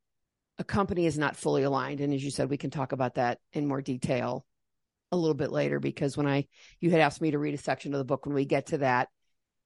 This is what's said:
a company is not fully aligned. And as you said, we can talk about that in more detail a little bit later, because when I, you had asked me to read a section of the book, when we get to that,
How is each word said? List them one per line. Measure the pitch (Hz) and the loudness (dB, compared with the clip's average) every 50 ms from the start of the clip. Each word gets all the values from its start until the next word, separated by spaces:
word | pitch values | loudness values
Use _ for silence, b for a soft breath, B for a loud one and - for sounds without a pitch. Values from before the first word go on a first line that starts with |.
| _ _ _ _ _ _ _ _ _ _ _ | _ _ _ _ _ _ _ _ _ _ _
a | - 180 | -12 -6
company | - - 214 196 180 196 175 170 | -2 0 0 0 0 0 2 2
is | 160 147 | 2 2
not | 151 147 139 - | 2 0 0 0
fully | - - 160 147 143 135 | -2 0 0 2 2 2
aligned. | 139 139 135 127 135 143 139 | 2 2 0 0 -2 -4 -2
And | 143 143 143 | 0 0 0
as | 135 139 | 0 -2
you | 139 | -4
said, | 131 - 131 127 | -4 -2 -2 -2
we | 143 | -2
can | 139 - 143 | -4 -4 -4
talk | - 156 131 - 143 | -4 -4 -4 -2 -2
about | 131 131 120 - | 0 0 0 0
that | 143 123 120 117 - _ _ - | 0 0 0 0 -4 _ _ -4
in | 156 147 | -2 -2
more | 143 135 139 | -2 -2 -2
detail | 139 - 127 127 - - 135 120 120 120 127 143 - _ _ _ _ _ _ _ _ _ _ _ _ _ | -4 -4 -4 -2 -2 0 0 0 0 -2 -4 -6 -8 _ _ _ _ _ _ _ _ _ _ _ _ _
a | 180 | 0
little | 180 165 160 151 | 2 2 2 2
bit | 131 151 - | 0 -2 -2
later, | - 147 147 143 143 143 | 0 0 0 0 0 -2
because | 139 139 139 - 156 139 - | -2 -4 -2 -2 -2 -2 0
when | 147 143 | 0 0
I, | 143 139 143 143 b b b b b b _ | 2 2 0 0 b b b b b b _
you | 170 165 | 2 4
had | 180 160 | 6 6
asked | 156 147 - - | 6 4 2 0
me | 165 156 | 0 0
to | 151 147 | 0 0
read | 147 147 143 | -2 -4 -4
a | |
section | 139 - - 135 - - 143 143 | -4 -2 -4 -4 -2 -4 -4 -2
of | |
the | 139 131 | -2 -2
book, | 123 143 - - | 0 -2 -2 -2
when | 147 143 | -2 -2
we | 139 139 | 0 0
get | 139 160 139 - | 2 2 0 0
to | - 165 | 0 -2
that, | 143 139 131 123 123 131 - _ _ _ _ _ _ _ _ _ _ _ | 0 2 2 2 2 0 -2 _ _ _ _ _ _ _ _ _ _ _